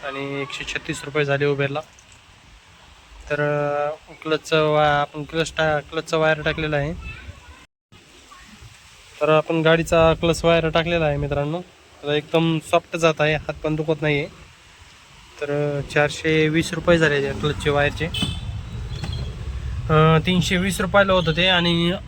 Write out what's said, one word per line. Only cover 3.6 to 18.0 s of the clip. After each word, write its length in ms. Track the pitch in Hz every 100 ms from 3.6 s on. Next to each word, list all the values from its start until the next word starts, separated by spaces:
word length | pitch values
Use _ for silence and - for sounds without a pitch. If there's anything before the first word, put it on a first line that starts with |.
| 147 147 147 156 - 156
क्लचचं 460 | 160 156 - 160 151
वा-, 320 | 151 151 143
आपण 220 | 143 156
क्लच 300 | 143 165 156 -
टा-, 220 | 160 151
क्लचचा 360 | 143 160 156 160
वायर 240 | 156 156
टाकलेला 360 | 151 156 156 151
आहे. 160 | 143 180 - - - - - - - _ _ - _ - - - - - - - - - - -
तर 80 | 151
आपण 320 | 156 151 165
गाडीचा 520 | 160 165 165 170 165
क्लच 300 | 160 170 156
वायर 240 | 165 170 160
टाकलेला 360 | 165 165 170
आहे 120 | 151 143
मित्रांनो. 440 | 143 143 147 170 180 _ - -
तर 100 | 147
एकदम 460 | 151 151 165 165 160
सॉफ्ट 380 | - 170 - 170
जात 180 | 165 156
आहे, 140 | 151
हात 200 | 151 -
पण 220 | 147 156 156
दुखत 260 | 156 151
नाही 160 | 151 147
आहे. 80 | 160 - - - - - - - - - - -
तर, 380 | 143 143 147 143
अ, 140 | 139
चारशे 560 | 151 147 - 160 156 156
वीस 240 | 160 160
रुपये 260 | 165 170 170
झाले 240 | 160 143
या 100 | 139
क्लचचे 380 | 135 147 143 151
वायरचे. 360 | 143 143 -